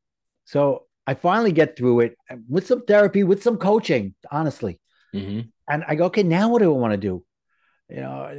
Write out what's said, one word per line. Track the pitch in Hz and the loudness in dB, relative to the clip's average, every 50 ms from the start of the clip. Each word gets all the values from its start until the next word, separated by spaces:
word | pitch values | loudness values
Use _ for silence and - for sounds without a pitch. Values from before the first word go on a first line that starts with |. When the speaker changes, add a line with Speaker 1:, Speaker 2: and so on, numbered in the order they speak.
| _ _ _ _ _ _ _ _ _ | _ _ _ _ _ _ _ _ _
Speaker 1:
So | _ - 143 143 139 131 - - _ _ _ _ | _ -2 0 2 2 0 -2 -8 _ _ _ _
I | - 143 | -8 -6
finally | - - 175 190 226 233 202 160 | -2 0 2 2 2 2 2 4
get | 160 151 147 - | 2 2 2 0
through | - 123 123 120 120 | 0 0 2 4 4
it | 117 113 120 _ _ - 131 120 113 120 | 2 2 -2 _ _ -18 -18 -18 -10 -4
with | 139 185 - | -4 -4 -2
some | - 247 240 - | 0 -2 -2 0
therapy, | - 208 208 208 196 - 202 202 | 2 4 4 4 4 2 2 2
with | 170 196 196 - | 2 2 2 0
some | 240 233 | -2 -2
coaching, | - 175 196 208 226 220 - 147 117 98 95 - _ - - 147 | 0 0 2 2 2 2 0 0 0 -2 -4 -10 _ -14 -8 -6
honestly. | 151 160 143 - - 120 98 85 - _ _ _ _ _ _ - | -4 -4 -4 -4 -6 -8 -8 -8 -10 _ _ _ _ _ _ -10
Speaker 2:
Mm-hmm. | 101 98 101 101 110 117 - _ _ _ - | -10 -8 -6 -8 -8 -10 -12 _ _ _ -6
Speaker 1:
And | 147 151 165 | -6 -6 -4
I | 147 151 | -4 -2
go, | 151 185 | -2 -2
"Okay, | 180 - 220 196 | 0 0 0 0
now | 170 165 180 214 233 | 2 2 2 2 2
what | 240 233 | 2 4
do | 202 165 147 | 4 4 2
I | |
wanna | 131 120 110 104 | 2 0 0 -2
do? | 98 101 98 92 87 - _ _ _ _ _ _ _ _ _ _ _ _ _ | -2 -2 -4 -6 -6 -10 _ _ _ _ _ _ _ _ _ _ _ _ _
You | - 131 | -14 -12
know, | 131 131 135 139 135 143 143 | -12 -12 -12 -12 -12 -14 -14